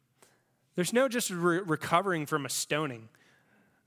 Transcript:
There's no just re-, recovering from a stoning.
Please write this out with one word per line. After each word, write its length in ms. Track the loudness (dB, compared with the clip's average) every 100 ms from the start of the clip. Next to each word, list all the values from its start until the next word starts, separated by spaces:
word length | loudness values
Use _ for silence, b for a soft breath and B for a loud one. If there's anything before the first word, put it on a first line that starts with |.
| _ _ b b b b b
There's 180 | -4 0
no 160 | 4 2
just 220 | 2 -4
re-, 300 | 0 2 2
recovering 680 | 0 -2 2 2 2 -2 -2
from 180 | -2
a 60 | -2
stoning. 580 | -4 -2 -2 -2 -6 -16 b b b b b b b